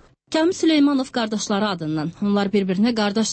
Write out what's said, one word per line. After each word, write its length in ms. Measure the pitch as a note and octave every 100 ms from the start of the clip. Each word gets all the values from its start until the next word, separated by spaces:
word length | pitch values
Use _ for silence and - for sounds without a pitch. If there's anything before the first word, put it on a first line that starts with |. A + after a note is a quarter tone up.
| _ _ -
Kamil 200 | D#4+ E4
Süleymanov 560 | F#4+ E4 D4+ C#4+ C#4 C4
qardaşları 580 | B3 A3 G#3+ - G3+ G#3
adından, 440 | F3 D#3 D#3 D#3+ -
onlar 260 | G3+ G3+ G3
bir-birinə 380 | G3+ F#3+ F#3 A#3
qardaş 360 | A3+ G#3 G#3 A3